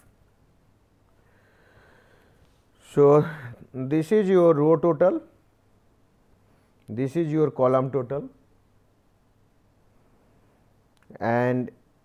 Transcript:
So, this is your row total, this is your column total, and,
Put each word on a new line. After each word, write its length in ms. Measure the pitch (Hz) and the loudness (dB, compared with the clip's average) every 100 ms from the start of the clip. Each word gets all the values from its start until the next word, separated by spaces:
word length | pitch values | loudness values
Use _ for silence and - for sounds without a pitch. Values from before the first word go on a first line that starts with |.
| _ _ _ _ _ _ _ _ _ _ _ _ _ _ _ _ _ _ _ _ _ _ _ _ _ _ _ _ - | _ _ _ _ _ _ _ _ _ _ _ _ _ _ _ _ _ _ _ _ _ _ _ _ _ _ _ _ -6
So, 320 | 147 143 147 156 - 120 - - | 2 4 4 2 -8 -16 -20 -18
this 380 | 127 131 156 156 | -12 -4 -4 0
is 180 | 214 190 | 0 2
your 240 | 185 170 | 4 4
row 220 | 151 151 165 | 4 2 2
total, 440 | 170 147 180 320 - _ _ _ _ _ _ _ _ _ _ _ _ _ _ _ - 107 | 0 2 0 0 -8 _ _ _ _ _ _ _ _ _ _ _ _ _ _ _ -14 -8
this 140 | 135 165 | -6 -4
is 160 | 160 | -4
your 180 | 156 151 | -2 -2
column 420 | - 127 131 135 | 0 0 2 -2
total, 380 | 135 120 139 262 - _ _ _ _ _ _ _ _ _ _ _ _ _ _ _ _ _ _ _ _ _ _ _ _ _ _ _ - | -6 -6 -10 -12 -20 _ _ _ _ _ _ _ _ _ _ _ _ _ _ _ _ _ _ _ _ _ _ _ _ _ _ _ -8
and, 520 | 113 120 123 127 120 - _ _ | -4 -2 0 -2 -6 -14 _ _